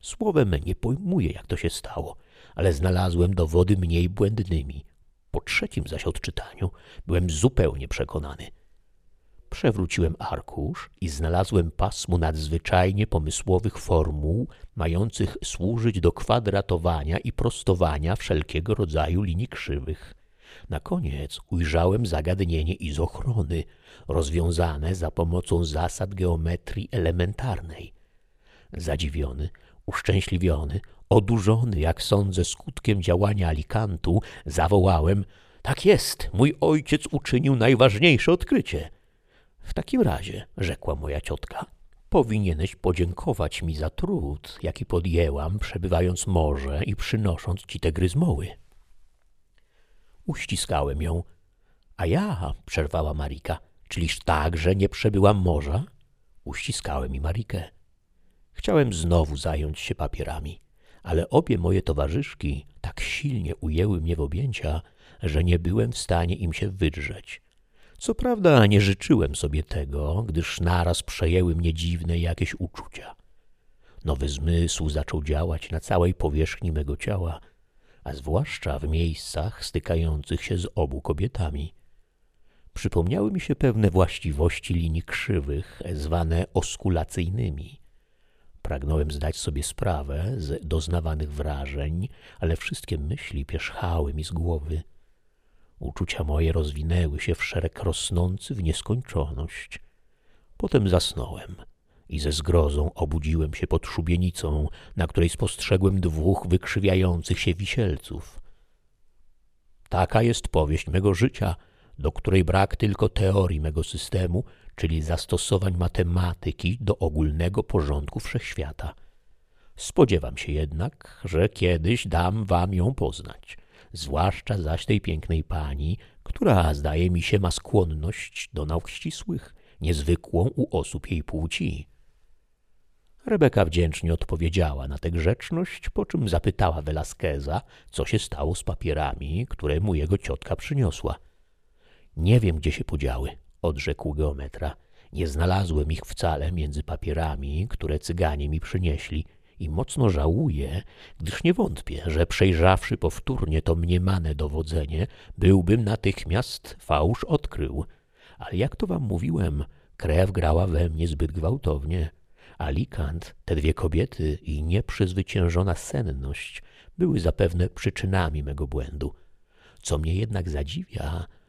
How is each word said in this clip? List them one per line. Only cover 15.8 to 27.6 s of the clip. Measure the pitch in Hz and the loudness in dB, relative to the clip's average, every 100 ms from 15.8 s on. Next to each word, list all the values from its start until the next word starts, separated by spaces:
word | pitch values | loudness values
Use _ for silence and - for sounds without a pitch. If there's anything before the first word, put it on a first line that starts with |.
| 117 98 | 0 4
do | 85 | 2
kwadratowania | - - 117 107 98 - 87 85 80 73 85 | 2 2 0 2 0 0 0 0 0 0 -2
i | 120 | -2
prostowania | - - - - 90 82 73 80 107 | -2 -2 0 2 4 4 2 0 0
wszelkiego | - 78 - 80 95 107 | 0 0 0 -2 0 0
rodzaju | 87 78 76 87 | 0 0 2 0
linii | 95 82 123 | 0 -2 -4
krzywych. | - - 71 67 78 - - _ _ - - - | -6 -6 -4 -4 -8 -10 -20 _ _ -20 -18 -8
Na | 73 | -8
koniec | - 175 90 71 71 - - | -4 -2 -2 -4 -6 -10 -4
ujrzałem | 87 78 82 90 107 107 | 0 2 4 4 4 2
zagadnienie | 76 78 95 87 82 78 | 0 0 0 2 0 0
izochrony, | - 73 76 82 - - 113 78 82 - - - - - | -2 -4 -2 -2 -2 -2 0 0 -2 -6 -12 -20 -14 -4
rozwiązane | 78 73 85 82 82 82 73 82 92 | -2 0 0 2 2 0 0 -2 -2
za | 80 | -2
pomocą | - 82 87 - 85 | -2 0 0 0 0
zasad | 82 76 87 - 95 95 | 0 -2 -2 -4 -6 -2
geometrii | 90 82 85 87 - 104 - | 0 0 0 -2 -6 -8 -4
elementarnej. | 117 82 87 90 - 127 - | -2 0 0 0 -2 -4 -4